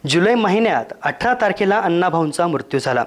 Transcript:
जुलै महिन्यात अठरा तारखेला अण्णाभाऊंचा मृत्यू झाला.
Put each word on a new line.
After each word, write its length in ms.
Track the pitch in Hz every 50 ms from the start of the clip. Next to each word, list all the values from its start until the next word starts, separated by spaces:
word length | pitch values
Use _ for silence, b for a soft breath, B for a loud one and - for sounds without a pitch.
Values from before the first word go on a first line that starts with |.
| - 143
जुलै 260 | 135 170 180 214 247
महिन्यात 500 | 233 214 190 185 220 226 214 160 123 110 - - -
अठरा 320 | - 147 - - - 240 247
तारखेला 440 | 247 233 202 175 - 208 190 202 220
अण्णाभाऊंचा 680 | 208 180 170 175 180 180 160 165 160 151 143 - 175
मृत्यू 340 | 175 156 131 - - - 135
झाला. 240 | - 135 123 123 117